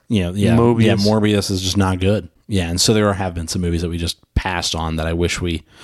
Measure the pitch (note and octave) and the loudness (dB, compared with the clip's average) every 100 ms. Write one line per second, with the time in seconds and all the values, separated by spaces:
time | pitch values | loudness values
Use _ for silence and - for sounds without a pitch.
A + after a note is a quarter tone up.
0 | - G#2+ F2 G2+ A2 A#2 A#2+ A2+ A2 G2 | -4 -2 -2 0 2 4 4 4 4 4
1 | G#2 A2 G#2+ G#2 - F#2+ F#2+ G2 F#2+ F2+ | 2 2 2 2 0 -2 -2 0 0 0
2 | F#2+ G#2 F2 _ - G2 E2+ F2 - G#2+ | 0 0 -4 _ -4 -2 -2 0 2 4
3 | G#2 G2 F#2+ E2+ D#2+ F#2+ E2+ E2+ E2+ E2+ | 2 0 -4 -6 -6 -4 -2 -2 -2 -4
4 | E2+ - _ - F#2+ F2 - E2 D#2+ D#2+ | -6 -8 _ -4 -2 -4 -4 -4 -4 -4
5 | D#2+ E2+ F2 - F2 D#2+ - - | -2 -2 -2 -2 -4 -6 -8 -20